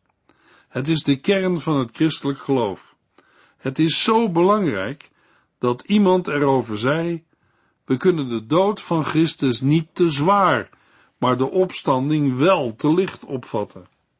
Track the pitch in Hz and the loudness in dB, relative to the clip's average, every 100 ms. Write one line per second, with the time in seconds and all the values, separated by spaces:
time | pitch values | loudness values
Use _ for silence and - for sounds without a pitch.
0 | _ _ _ _ _ _ _ 123 139 156 | _ _ _ _ _ _ _ -6 -2 -2
1 | - 135 - 196 185 170 160 143 120 - | 0 0 0 0 0 -2 -2 -2 -2 -2
2 | 160 - 139 139 - 135 107 90 - _ | -2 -2 -6 -6 -2 -2 -2 -6 -14 _
3 | _ _ _ _ _ _ 135 135 160 - | _ _ _ _ _ _ -6 -2 0 0
4 | 226 226 226 170 185 208 170 98 98 151 | 2 2 2 2 4 2 0 -2 -6 -10
5 | - _ _ _ _ _ 123 123 - 208 | -18 _ _ _ _ _ -2 -2 0 2
6 | 190 185 175 147 139 131 117 104 123 160 | 4 2 0 0 2 2 0 -4 -2 -2
7 | 170 170 - _ _ _ _ _ - 127 | -2 -6 -12 _ _ _ _ _ -4 0
8 | 185 165 127 113 113 160 202 202 - 165 | 2 0 -2 -6 0 2 2 -2 -4 -2
9 | 135 156 160 - 135 113 135 165 160 - | 0 0 0 0 -2 0 0 0 0 -2
10 | 170 139 165 202 180 120 - _ _ _ | 0 2 2 4 2 0 -4 _ _ _
11 | _ _ 123 123 131 185 185 - - 131 | _ _ 0 0 0 0 -2 -2 -2 0
12 | 139 156 139 127 170 180 120 110 151 175 | 0 0 0 2 2 2 -2 -2 0 0
13 | 190 - - 131 - 110 104 92 87 _ | -2 -6 -10 -10 -6 -6 -6 -10 -20 _
14 | _ | _